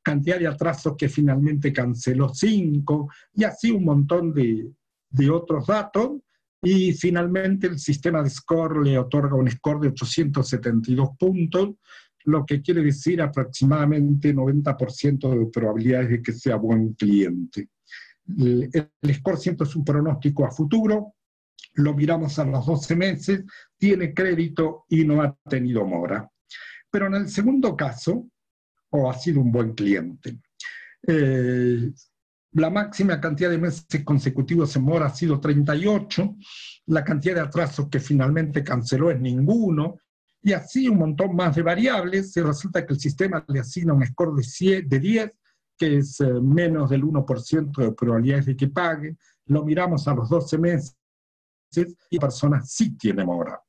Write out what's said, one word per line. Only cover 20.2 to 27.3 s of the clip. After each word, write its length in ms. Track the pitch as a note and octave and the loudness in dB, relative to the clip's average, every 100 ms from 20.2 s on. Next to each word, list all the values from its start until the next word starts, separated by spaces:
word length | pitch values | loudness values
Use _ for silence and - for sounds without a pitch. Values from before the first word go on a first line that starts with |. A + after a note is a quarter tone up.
| D3 C#3+ B2+ | -2 0 -2
a 60 | |
futuro, 640 | - D3 A3+ G#3+ G#3+ G#3 _ _ _ _ - - | -2 0 0 2 0 -4 _ _ _ _ -20 -8
lo 220 | - D3 C#3+ | 0 0 2
miramos 420 | D3+ E3 D#3 D#3 | 0 0 -2 -4
a 80 | C#3 | -2
los 180 | C3+ | -2
doce 320 | B2+ D3+ - E3+ | -2 -2 0 0
meses, 480 | F#3+ D3+ - G3 - - - _ | 0 -2 -2 -2 -4 -20 -20 _
tiene 380 | G3+ F#3+ E3+ | 2 2 0
crédito 720 | - F#3 E3+ E3 D3 D#3+ D#3+ _ | -2 0 0 -2 -2 -2 -4 _
y 140 | D#3+ | 2
no 200 | D3+ D3 | 4 2
ha 120 | C#3+ - - | 0 -4 -6
tenido 340 | C3 B2 A2+ | -4 0 0
mora. 460 | G2 F2 F2 G#2 - _ _ - - - _ | -2 -2 -4 -6 -8 _ _ -20 -20 -20 _
Pero 160 | G#3 G3 | -4 -2
en 80 | G3 | -2
el 120 | |
segundo 480 | G3 | -2